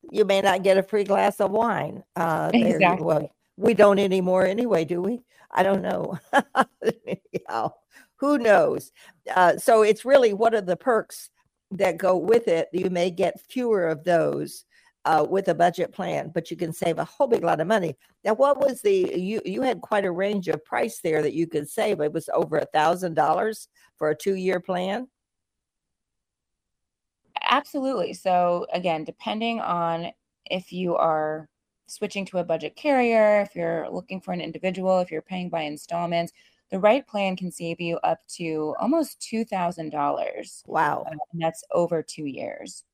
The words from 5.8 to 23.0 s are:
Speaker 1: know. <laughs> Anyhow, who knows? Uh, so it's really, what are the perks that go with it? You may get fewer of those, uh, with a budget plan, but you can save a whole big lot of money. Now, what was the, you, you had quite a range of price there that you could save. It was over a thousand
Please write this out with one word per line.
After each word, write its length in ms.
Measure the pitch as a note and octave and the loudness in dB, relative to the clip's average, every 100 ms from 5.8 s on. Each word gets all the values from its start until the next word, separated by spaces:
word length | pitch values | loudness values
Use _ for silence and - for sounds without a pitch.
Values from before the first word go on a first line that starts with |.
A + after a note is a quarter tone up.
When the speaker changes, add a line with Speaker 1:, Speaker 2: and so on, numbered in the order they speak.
Speaker 1:
know. 360 | - - - - _ | 0 -4 -4 -8 _
<laughs> 760 | C#4 - - - _ - - - | 0 0 0 0 _ -4 -4 -10
Anyhow, 640 | F#3+ _ - - A2+ A2 - _ - _ _ | -10 _ -12 -6 -4 -4 -6 _ -20 _ _
who 220 | C#4 D4 | 0 2
knows? 540 | A#3 F#3+ D3+ D3 - _ - _ - | 6 6 6 0 -8 _ -20 _ -4
Uh, 240 | F#3 F3+ D3+ | 4 4 4
so 240 | - A3+ | 4 6
it's 240 | G#3+ G#3+ B3 | 6 2 4
really, 260 | C#4 A#3+ | 6 6
what 220 | G3+ A3+ | 4 2
are 80 | A3 | 2
the 140 | F#3 F3 | -2 -2
perks 520 | - A3+ - - - _ _ _ _ | 2 0 0 -14 -20 _ _ _ _
that 260 | F3+ F#3+ E3+ | -2 0 0
go 180 | F#3 F#3 | 0 0
with 320 | E3 A#3 - | 4 2 4
it? 200 | E3 - | 0 0
You 160 | F3 F#3 | -2 -2
may 220 | F3+ F3+ | 0 -2
get 300 | E3+ F3+ - | 0 -2 -2
fewer 460 | _ B3+ B3 G#3 E3+ | _ -4 0 2 0
of 160 | D3+ | -2
those, 600 | E3 E3+ D3+ C#3+ D3+ - _ _ _ _ | 2 2 2 -2 -6 -12 _ _ _ _
uh, 220 | - D#3 D3+ | 0 2 2
with 200 | F#3+ F#3+ | 0 0
a 60 | |
budget 380 | D#3+ F3 F3 E3 | 2 2 2 -6
plan, 380 | - F3+ D3+ D3+ | -4 -6 -4 -4
but 180 | E3 E3 | -8 -8
you 60 | E3 | -8
can 160 | E3+ | -6
save 260 | D#3+ F3 D#3 | -4 -4 -2
a 60 | |
whole 220 | D#3 _ C4+ | -6 _ 0
big 160 | A3+ | 2
lot 180 | E3+ D#3+ | 2 0
of 60 | D#3+ | 2
money. 300 | A3 E3+ C3+ _ _ | 0 0 -8 _ _
Now, 100 | G3 | -2
what 260 | A3 C#4 C#4 | 2 2 4
was 220 | C#4 B3+ | 0 0
the, 300 | G#3 G3 F#3 - | 2 2 2 -2
you, 220 | F#3 A3 | -4 -4
you 180 | - G3+ | -4 -4
had 180 | C4 F3 | -2 -4
quite 240 | - G#3 | -2 -2
a 80 | F#3+ | 0
range 360 | E3+ G3 G3+ F3+ | -2 -2 -2 -4
of 160 | D3+ | -6
price 360 | _ A#3+ A#3+ - | _ -4 -4 -4
there 220 | E3 D#3 | -2 0
that 100 | D3+ | 0
you 140 | C#3+ E3 | -2 -4
could 220 | D3+ D3 | -4 -6
save. 320 | - A3 E3+ | -4 -2 0
It 120 | D3 | -2
was 160 | E3 - | -4 -2
over 260 | - E3 D#3 | -2 0 -2
a 80 | - | -2
thousand 480 | D#3 D#3 F3 | 0 2 0